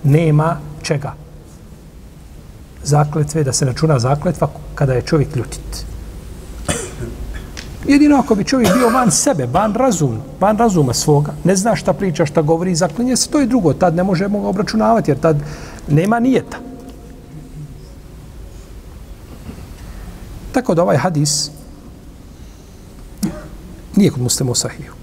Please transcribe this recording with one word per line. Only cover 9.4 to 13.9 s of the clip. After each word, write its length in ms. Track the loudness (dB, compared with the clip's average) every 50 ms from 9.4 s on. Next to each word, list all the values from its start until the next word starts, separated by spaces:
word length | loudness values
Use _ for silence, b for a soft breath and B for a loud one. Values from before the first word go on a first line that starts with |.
| 0
van 280 | 0 2 2 2 2 2
razum, 460 | 2 2 2 4 2 0 0 0 -2 -6 -10 -4 2
van 180 | 2 2 4 4
razuma 360 | 4 4 4 4 2 2 2
svoga, 400 | 0 2 4 4 4 4 0 -4 0 2
ne 120 | 2 2
zna 200 | 4 4 2 0
šta 180 | 0 2 0 0
priča, 320 | 0 0 -2 0 0 0
šta 160 | 2 2 2
govori, 340 | 4 4 2 2 2 0 2
zaklinje 400 | 2 0 0 0 0 0 0 2
se, 140 | 0 -2 0
to 100 | 2 2
je 60 | 2
drugo, 280 | 4 2 4 4 4 2
tad 220 | 4 4 2